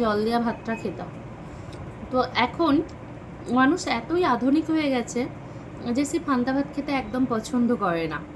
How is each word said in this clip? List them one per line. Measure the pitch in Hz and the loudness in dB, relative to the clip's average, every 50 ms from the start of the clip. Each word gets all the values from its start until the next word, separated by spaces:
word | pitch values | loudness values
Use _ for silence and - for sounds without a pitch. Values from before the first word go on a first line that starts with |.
| 240 | 2
জল | 220 208 208 214 | 2 2 2 2
দেওয়া | 226 233 240 233 | 2 2 2 2
ভাতটা | 233 202 - - 226 226 214 | 0 -2 -2 -4 -6 -4 -4
খেত। | - 202 160 - - - - - - - - - - - - - - - - - - - - - - - | -4 -6 -6 -6 -8 -10 -12 -12 -14 -14 -14 -14 -14 -14 -14 -14 -14 -12 -12 -12 -12 -12 -12 -12 -8 -2
তো | 254 254 240 247 - - 240 | 2 2 2 2 2 0 0
এখন | 247 - - 339 311 277 311 - - - - - - - - - - - - - - 240 254 | 2 2 2 4 4 4 4 2 0 -4 -12 -12 -14 -14 -14 -14 -14 -14 -12 -6 0 4 6
মানুষ | 262 269 339 370 - - 247 233 | 6 6 4 4 2 0 -2 -2
এতই | 226 - 320 359 359 302 240 | 0 0 2 2 4 4 4
আধুনিক | 214 247 269 269 320 311 320 320 | 4 4 4 4 4 4 2 2
হয়ে | 320 302 277 262 | 2 2 2 2
গেছে | 247 226 - - 240 262 339 - - - - - - - - - - - 240 233 | 0 0 -2 -2 -2 -2 -4 -6 -10 -14 -14 -14 -14 -14 -14 -12 -8 -4 -2 0
যে | 262 294 277 | 0 2 2
সে | - 330 330 302 | 0 -2 0 2
পান্তা | 269 247 247 262 262 | 2 2 2 2 2
ভাত | 277 277 277 - | 0 0 -2 -4
খেতে | 285 - - 277 | -6 -4 -2 -2
একদম | 269 226 - - 254 262 247 240 | -2 -2 -2 0 0 2 2 2
পছন্দ | 220 - - 254 247 240 226 240 - 202 | 0 -2 0 0 2 2 2 2 2 2
করে | 180 170 165 165 156 151 | 2 2 2 0 -2 -2
না। | 147 156 - - | -6 -8 -10 -14